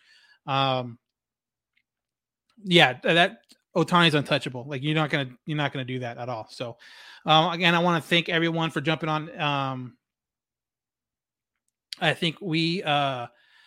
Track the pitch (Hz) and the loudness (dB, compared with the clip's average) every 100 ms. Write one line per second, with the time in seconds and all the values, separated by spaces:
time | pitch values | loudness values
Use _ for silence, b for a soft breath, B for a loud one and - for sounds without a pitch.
0 | b b b b - 135 135 131 123 117 | b b b b -4 0 0 -2 -6 -14
1 | _ _ _ _ _ _ _ _ _ _ | _ _ _ _ _ _ _ _ _ _
2 | _ _ _ _ _ _ 202 170 143 127 | _ _ _ _ _ _ 2 6 6 4
3 | 233 165 185 220 _ _ _ 185 160 175 | 2 4 2 0 _ _ _ -2 2 4
4 | 170 147 131 151 - 127 127 143 143 156 | 4 2 0 -2 -2 -10 -10 -6 -2 0
5 | 151 156 131 123 - 151 143 143 127 127 | 0 -2 -4 -10 -8 -4 -2 -4 -8 -8
6 | 123 117 120 113 107 - 120 117 B B | -8 -10 -8 -10 -12 -12 -12 -12 B B
7 | B B - 156 170 170 180 175 175 170 | B B 4 4 4 2 2 4 4 2
8 | - 170 170 170 165 165 160 160 143 160 | 2 0 2 0 0 0 -2 -2 -2 -2
9 | 160 156 156 - 147 143 135 131 127 - | -2 -4 -6 -6 -2 -2 -4 -6 -10 -16
10 | _ _ _ _ _ _ _ _ _ _ | _ _ _ _ _ _ _ _ _ _
11 | _ _ _ _ _ _ _ _ _ - | _ _ _ _ _ _ _ _ _ -4
12 | 170 139 170 156 - 160 165 175 165 147 | -2 0 -2 -4 -4 0 0 -2 -2 -2
13 | 139 127 120 b b b | -2 -4 -10 b b b